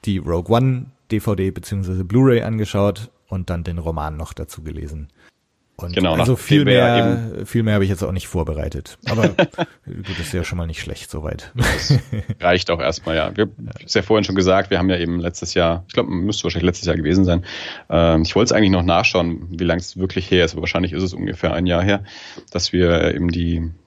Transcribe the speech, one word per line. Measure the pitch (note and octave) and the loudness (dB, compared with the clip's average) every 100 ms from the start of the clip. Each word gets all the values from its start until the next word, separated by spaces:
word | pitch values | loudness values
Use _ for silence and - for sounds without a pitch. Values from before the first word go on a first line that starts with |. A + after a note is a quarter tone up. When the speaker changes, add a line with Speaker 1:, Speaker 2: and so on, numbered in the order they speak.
Speaker 1:
die | - F#2+ | -2 -2
Rogue | E2+ E2+ F2 A#2 | 0 -2 2 2
One | C3 B2+ B2 _ _ | 2 0 -6 _ _
D | G#2+ | -2
V | A2+ F#2+ | 0 0
D | F#2+ | -2
beziehungsweise | E2+ - G2 F#2 F#2 | -4 -8 -6 -4 -4
Blu-ray | F2+ A2+ C3+ A#2 | 2 6 6 6
angeschaut | G#2+ A2 G#2 G2+ G2+ G2 A2+ _ _ | 2 -2 -2 2 2 0 -12 _ _
und | F#2+ F2 | -8 -4
dann | E2+ | -4
den | E2+ E2+ | -4 -6
Roman | D#2+ D#2+ D#2 D2+ | -4 -4 -6 -6
noch | D2 | -10
dazu | - D2+ - | -10 -12 -12
gelesen. | D#2 D2+ D2 D#2 D2 _ _ _ _ _ _ - | -12 -10 -10 -10 -14 _ _ _ _ _ _ -12
Und | F2 | -4
Speaker 2:
Genau, | F2 F#2 | 0 2
Speaker 1:
also | D#2+ F2 | 2 2
Speaker 2:
nachdem | B2+ - | 0 4
Speaker 1:
viel | D3 C3+ | 4 6
Speaker 2:
wir | |
ja | B2+ A#2+ | 6 6
Speaker 1:
mehr, | A#2+ A#2 F#2+ A2+ | 4 2 0 -4
Speaker 2:
eben | - G2+ | -10 -4
Speaker 1:
viel | A#2+ | 0
mehr | A2 | 2
habe | G#2 | 2
ich | F#2+ | 2
jetzt | F#2+ | 0
auch | G2 | -2
nicht | F2+ - | -4 -4
vorbereitet. | F2 D#2 D2+ D2 C#2+ - - - | -4 -2 -2 -4 -6 -12 -12 -4
Aber | A2 - | 2 2
Speaker 2:
<laughs> | - F3+ - E3+ _ | 2 0 0 -8 _
Speaker 1:
gut, | - F2 F#2 | -16 -12 -10
das | E2+ E2+ | -8 -4
ist | |
ja | F2+ | -4
schon | E2 F2+ | -4 -4
mal | E2 | -6
nicht | D#2 | -8
schlecht | - - - | -10 -12 -10
soweit. | - D2+ - - B2 | -8 -6 -8 -10 -2
Speaker 2:
Das | A#2+ - - C3+ - G#2+ - G#2+ | 0 0 2 0 0 -8 -6 -2
reicht | F2 F2+ - | 2 2 0
auch | E2+ | -2
erstmal, | C2 - - D#2+ | -2 -4 -2 -2
ja. | - - | -2 0
Wir, | G#2+ - | -2 -2
Speaker 1:
Ja. | - - | -14 -14
Speaker 2:
ist | - A2 | -2 -2
ja | |
vorhin | F#2+ A2 | 2 2
schon | F#2+ G2 | 2 2
gesagt, | F#2 F#2+ F#2+ | 4 4 2
wir | F2+ | 0
haben | F#2 | 2
ja | F2+ | 2
eben | E2+ F2 | 0 -2
letztes | F2 - F2 | -4 -6 -4
Jahr, | F#2 E2 E2+ F2+ | 2 2 0 -2
ich | |
glaub, | - - | -2 -2
müsste | F2+ F#2+ G#2+ | -2 -2 -2
wahrscheinlich | F2+ E2 F2 | -4 0 0
letztes | F2 F2+ | 0 -2
Jahr | E2 | 0
gewesen | D2+ F#2 | 2 4
sein. | F#2 E2+ - - - - - | 4 2 -2 -12 -12 -14 -2
Ähm, | E2 E2+ E2 | 2 4 4
ich | D#2+ F#2+ | 2 2
wollte | A#2+ | 4
es | |
eigentlich | - G2+ | 4 4
noch | F#2 | 4
nachschauen, | E2+ E2+ - F#2 E2+ E2 F2+ | 4 2 4 2 0 -4 -8
wie | E2 | -4
lang | F2 E2+ | -2 -2
es | E2+ - | -4 -6
wirklich | F#2 - F2 | -4 -4 0
her | F2+ | 2
ist, | E2 | 2
aber | - | 0
wahrscheinlich | E2 E2+ F#2 | -4 -2 -2
ist | D2+ | -2
es | F#2 | -4
ungefähr | F2+ G2 E2 - | -4 -6 -4 -2
ein | - F2+ | 0 2
Jahr | F2 | 2
her, | F#2+ G2+ G2 - - - - | 2 0 -2 -18 -18 -20 -8
dass | F2 - | -4 -2
wir | F2+ F2 E2+ D#2+ | 2 4 4 2
eben | - F2 | 0 -2
die | E2+ E2+ E2 E2 E2+ | 0 -2 -2 -4 -10